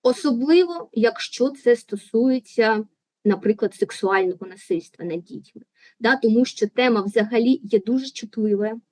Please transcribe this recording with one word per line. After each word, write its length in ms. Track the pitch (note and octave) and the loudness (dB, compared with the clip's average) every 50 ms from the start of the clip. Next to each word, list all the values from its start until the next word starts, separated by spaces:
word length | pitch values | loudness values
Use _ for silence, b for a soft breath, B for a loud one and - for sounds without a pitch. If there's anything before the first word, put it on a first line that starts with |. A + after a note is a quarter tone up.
| - | 2
Особливо, 840 | B3+ B3 - - D4 A#3+ A#3 C4 D4 E4 F4+ F#4 E4+ E4+ E4+ - _ - | 0 0 2 0 -2 0 0 2 4 4 4 4 2 -2 -12 -14 _ -2
якщо 560 | A3+ G#3+ A3+ A3 - - - - - B3 C#4 | 0 0 0 0 -2 -12 -12 -2 -2 -2 -2
це 260 | C#4 - - A#3+ A#3+ | -2 0 2 2 2
стосується, 1080 | A#3 - _ G#3 G3+ - - - A3+ B3 C4 B3+ B3+ _ - - - A3+ G#3+ A3 G#3+ A3 _ _ _ _ _ _ _ _ | 2 0 _ -12 -12 -10 -2 0 2 2 2 0 -2 _ -4 -2 0 2 2 2 0 -4 _ _ _ _ _ _ _ _
наприклад, 500 | G#3 G3 G3 - G#3 G#3+ - A3 G3 - | 0 0 2 0 -2 0 0 -2 -4 -2
сексуального 720 | - G3+ - - - - F#3+ G3 G3 F#3 F3+ F3+ - G3 | -4 -4 -4 -4 -4 -2 0 0 0 0 -2 -4 -6 -12
насильства 580 | F#3 F#3 G3+ - - F#3+ E3 E3 - _ - E3+ | -16 -16 -20 -6 -6 -6 -6 -6 -12 _ -14 -10
над 180 | F3 D#3+ F3 E3+ | -8 -8 -10 -10
дітьми. 380 | _ C3 - - _ _ - - _ b b b b b b | _ -18 -18 -18 _ _ -20 -20 _ b b b b b b
Да, 160 | A3+ - C4+ | 0 0 0
тому 300 | C4 - A3+ A3 A#3 B3+ | 2 2 2 4 2 2
що 220 | - - - A3 | 0 -2 -6 -6
тема 340 | G#3 _ - B3 B3+ A3+ G#3 | -4 _ 0 0 2 2 0
взагалі 580 | F#3+ G3+ - A3+ G#3 G#3+ A#3+ A3+ A#3 B3 C4 - - | -2 -2 -2 -2 -2 0 0 0 2 2 0 0 0
є 160 | G3+ A3+ G3+ | 0 0 0
дуже 300 | F#3 A3 B3 C4 C4 C4+ | 0 0 -2 -2 -4 -6
чутливою 720 | _ - A#3 G#3+ - A3+ G#3+ G#3+ G3+ G3 G#3 G#3+ A3 A#3 _ _ | _ -14 -16 -10 -6 -4 -2 0 0 0 -2 -4 -6 -10 _ _